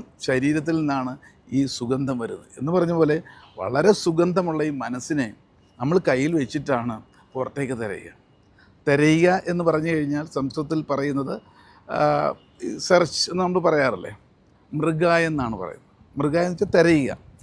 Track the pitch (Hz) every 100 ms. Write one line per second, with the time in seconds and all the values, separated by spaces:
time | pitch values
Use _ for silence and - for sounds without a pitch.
0 | - _ - 131 139 156 151 165 151 135
1 | 127 135 - - - 131 135 - 120 131
2 | 135 123 113 - - - 135 180 170 170
3 | 156 156 - - - - 95 - 202 208
4 | 175 160 175 180 175 156 151 143 120 123
5 | - 151 113 - _ _ _ - 131 185
6 | 160 131 143 165 127 151 143 135 120 110
7 | 107 _ _ 127 127 143 127 113 110 85
8 | 85 - _ _ _ _ _ _ - 143
9 | 151 160 175 185 - 175 165 156 165 160
10 | 143 147 156 143 135 - 151 156 151 139
11 | 143 139 135 220 - - - - - -
12 | 151 147 147 - _ - - - - 175
13 | 170 - - 175 180 180 170 156 135 95
14 | - 107 _ _ _ _ _ 147 170 160
15 | 175 170 165 151 123 107 87 - _ _
16 | _ 139 147 165 180 170 202 180 165 156
17 | 120 - - -